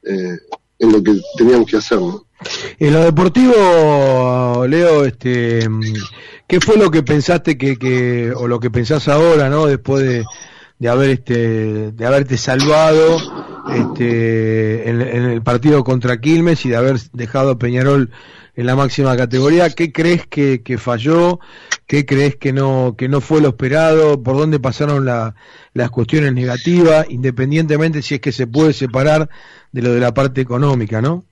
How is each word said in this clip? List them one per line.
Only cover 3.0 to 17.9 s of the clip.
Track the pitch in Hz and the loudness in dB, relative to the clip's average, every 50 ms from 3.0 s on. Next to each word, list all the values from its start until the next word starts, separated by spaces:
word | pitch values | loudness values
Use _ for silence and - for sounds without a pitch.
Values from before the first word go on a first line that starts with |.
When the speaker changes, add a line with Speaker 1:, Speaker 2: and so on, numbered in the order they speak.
Speaker 2:
deportivo, | 165 170 156 147 180 185 175 240 262 254 240 214 196 180 175 165 156 151 147 143 139 135 131 127 127 127 127 123 123 123 120 123 127 | 4 4 4 4 2 2 4 4 4 6 6 6 6 6 6 4 4 4 4 2 2 2 2 2 0 0 0 0 0 0 0 0 0
Leo, | 127 147 170 175 170 156 147 143 | 0 2 2 4 4 4 4 2
este, | 127 113 - - 127 123 120 120 117 117 113 113 110 110 110 110 110 107 107 98 - - - - - - - _ | 0 -2 -4 -4 -2 -2 0 0 0 0 0 0 -2 -2 -4 -4 -6 -6 -8 -10 -12 -18 -20 -20 -20 -20 -20 _
¿qué | - 175 180 | -2 0 0
fue | - 214 220 | 2 4 4
lo | 214 202 170 | 4 4 4
que | 151 160 143 | 2 0 0
pensaste | 120 151 147 127 - 175 165 - 170 151 | 2 0 0 2 0 -2 0 0 -2 -2
que, | 120 131 139 135 | -2 -2 -4 -2
que, | 113 127 131 127 127 123 123 120 120 120 117 127 | -2 -2 -2 0 0 0 0 -2 -2 -2 -4 -4
o | 123 123 | -4 -4
lo | 120 120 110 | -4 -4 -2
que | 117 123 | -4 -2
pensás | 110 123 117 104 156 147 - 156 | -2 -2 -2 0 -2 -2 0 2
ahora, | 143 151 165 170 165 151 143 135 | 2 4 4 4 4 4 2 2
¿no? | 143 151 160 | 0 0 0
Después | 147 139 127 - 131 135 139 135 | 0 0 -2 -2 -2 -2 0 0
de, | 131 123 120 113 120 - - - - - - - _ _ _ | 0 -2 -4 -6 -8 -12 -20 -20 -20 -20 -20 -20 _ _ _
de | 120 117 | -2 0
haber, | 120 131 139 135 | 0 2 2 2
este, | 131 123 - - 120 117 117 113 113 110 110 110 107 107 107 107 | 0 -2 -2 -4 -2 -2 0 -2 -2 -2 -4 -4 -4 -6 -8 -8
de | 110 117 117 | -8 -4 -2
haberte | 120 135 139 139 131 131 | 0 2 2 0 0 -4
salvado, | 117 - 139 127 135 139 147 151 156 160 160 156 160 160 160 165 160 - - - - - - - - - - 135 | -4 -2 -2 -2 0 2 2 2 4 4 4 4 4 4 4 2 0 -4 -10 -12 -14 -14 -14 -18 -14 -10 -6 -4
este, | 120 117 - - - 123 120 117 117 117 113 113 113 110 110 110 110 110 107 110 117 110 117 | -2 -2 -4 -4 -4 -2 -2 0 0 0 0 0 0 -2 -2 -2 -2 -2 -2 -4 -4 -4 -4
en, | 117 117 | -2 -2
en | 120 - 117 120 123 | -4 -2 -2 -2 -2
el | 127 117 117 | -2 -4 -4
partido | 113 123 123 120 123 151 151 143 123 | -2 -2 -2 0 2 2 2 2 2
contra | 127 131 127 120 123 123 113 | 0 -2 -2 -2 -2 -4 -2
Quilmes | 117 151 165 165 165 170 165 - - | 0 0 2 2 2 2 0 0 -2
y | 127 | -2
de | 117 | -2
haber | 117 123 135 135 120 - - | 0 0 0 0 -2 -6 -10
dejado | - 123 120 110 - 135 135 139 | -12 -12 -12 -6 -2 0 0 0
a | 131 110 | 0 -2
Peñarol | 120 120 123 127 127 139 | -4 -2 -2 0 0 2